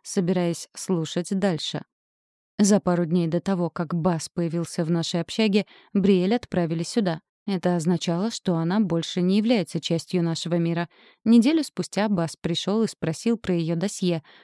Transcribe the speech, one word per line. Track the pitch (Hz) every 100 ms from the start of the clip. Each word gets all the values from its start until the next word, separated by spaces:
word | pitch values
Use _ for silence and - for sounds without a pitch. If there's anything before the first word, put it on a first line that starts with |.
собираясь | - - 175 180 175 165 -
слушать | - - 170 160 - 175 190
дальше. | 196 156 - 151 - _ _ _ _ _ _ -
За | 202 202
пару | - 175 175
дней | 175 165
до | 170
того, | 170 190 170
как | - 165
Бас | 170 165 165 -
появился | - 170 170 165 -
в | 165
нашей | 170 160 175
общаге, | 170 - 220 202 196 - -
Бриэль | 202 190 185 185
отправили | 240 - 175 170 165
сюда. | 170 - 190 160 - _ -
Это | 190 180
означало, | 175 160 175 - 170 214
что | - -
она | 165 165 202
больше | 196 165 160 -
не | 180 196
является | 220 240 170 165
частью | - 165 - 180
нашего | 170 165 170 175
мира. | 170 170 175 _ - _
Неделю | 220 233 226 320
спустя | 285 - 170 - 214
Бас | 196 165 -
пришёл | 165 165 - 208
и | 220
спросил | - 160 156 233 233
про | -
её | 175 160
досье, | 170 190 - 180 165 - -